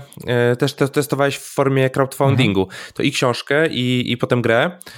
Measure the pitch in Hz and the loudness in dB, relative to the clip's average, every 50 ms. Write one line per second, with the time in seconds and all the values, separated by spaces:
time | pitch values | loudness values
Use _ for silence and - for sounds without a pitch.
0 | 135 - - - - - 123 120 120 120 123 123 143 135 - - 143 135 - 151 | -6 -14 -20 -12 -6 -2 0 2 2 2 2 2 0 -2 0 0 -2 0 0 -2
1 | 139 - 139 135 143 139 127 - - - - 147 139 135 135 135 131 127 - 139 | -2 -2 0 0 0 0 -2 -4 -10 -8 -2 0 0 2 2 2 2 2 2 0
2 | 135 127 - - 147 135 110 113 127 104 95 95 95 92 - - - - - - | -2 -2 0 0 2 2 4 4 2 2 2 0 0 -2 -4 -16 -18 -12 -6 -2
3 | - 139 135 - 143 123 120 - - - 143 151 160 156 - 123 123 123 127 123 | -2 -2 0 0 0 0 0 -2 -2 0 0 2 0 0 -2 -2 -2 -2 0 -2
4 | 120 - 120 - - - 127 123 113 117 113 120 147 180 180 - - - - | -2 -2 -4 -2 -2 0 0 0 2 2 2 2 2 0 -4 -8 -20 -20 -20